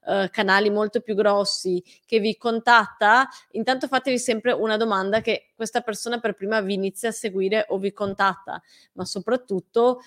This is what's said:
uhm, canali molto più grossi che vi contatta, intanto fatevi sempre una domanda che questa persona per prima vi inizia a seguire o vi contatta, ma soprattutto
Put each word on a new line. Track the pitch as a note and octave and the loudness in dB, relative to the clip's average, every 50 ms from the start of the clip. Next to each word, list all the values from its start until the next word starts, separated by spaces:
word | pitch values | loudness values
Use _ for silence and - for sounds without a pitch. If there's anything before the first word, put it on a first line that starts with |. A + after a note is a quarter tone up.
| _ | _
uhm, | - F#3 G3 G3 F3+ | -2 0 0 0 -2
canali | - - G#3 F#3+ F#3+ G3 G#3+ G#3 | -2 -2 2 4 4 4 4 2
molto | G3+ G#3 G#3+ G#3 - A#3+ | 2 0 0 0 -2 -6
più | A#3+ - G#3+ | -4 -2 -2
grossi | F#3+ G#3+ G#3 G3+ G3+ G3 G3 - - - F#3 F3+ F3+ - _ - _ _ | 2 2 4 4 2 0 0 -4 -4 -2 -2 -2 -2 -4 _ -20 _ _
che | _ A#3 A3 | _ -2 0
vi | G3+ A3 G3+ | 0 0 -4
contatta, | _ - A#3+ A3+ A3+ A3+ A#3+ A#3+ A#3 G#3 - - _ G#3+ G#3 A3 B3 C4+ C4 - - _ _ | _ -4 -2 -2 0 4 6 6 6 6 2 -2 _ 4 6 6 6 4 2 -4 -20 _ _
intanto | - A3 G#3+ B3 C4 B3+ D4+ | -8 -4 -2 -2 -2 -2 -2
fatevi | C4 C#4 B3+ C4 C#4 B3+ A#3+ | -2 -2 -2 0 0 -2 0
sempre | B3 - A3 A3 - B3 | 0 -2 -4 -2 0 -2
una | A#3 - G#3 A3 G#3+ | 0 0 0 0 0
domanda | G#3+ A3+ A3+ G3+ F#3+ F#3+ G3 G#3 A3 | 0 0 0 0 -2 0 0 -2 0
che | G#3+ A#3 G#3 - _ _ _ | 0 0 -4 -4 _ _ _
questa | - A3+ G#3+ - B3 | -10 -10 -4 -4 -4
persona | - A3+ G#3 G3+ - A#3 A#3+ A#3 | -4 -4 -8 -8 -6 -6 -6 -2
per | A#3 G#3+ G3+ | -2 -4 -4
prima | _ F#3+ G3+ A3 A3 | _ -6 -2 -2 -2
vi | G3 F#3+ G3+ | -2 -2 -2
inizia | F#3+ G3 G3 F#3+ - - A3+ | -2 -4 -6 -6 -6 -6 -6
a | |
seguire | A3 - - G#3+ F#3 G3 F#3+ F#3+ G#3 A3 G#3+ - | -6 -6 -8 -6 -4 -2 -2 0 0 0 0 -2
o | F3+ F#3+ | -4 -4
vi | F#3+ G3+ | -4 -6
contatta, | F#3+ - G#3 G3 F#3+ - G3 G3 F3+ - - - - E3+ _ _ _ _ _ _ | -6 -4 -6 -6 -2 0 -2 -2 -2 -4 -12 -14 -14 -14 _ _ _ _ _ _
ma | _ - F#3 | _ -12 -10
soprattutto | - - G3+ F3 - B3 B3 B3 - G3+ F#3 - _ _ A3+ A#3 B3 B3 B3 - | -8 -8 -8 -4 -4 -4 -4 -4 -6 -6 -6 -6 _ _ 2 2 2 2 -2 -10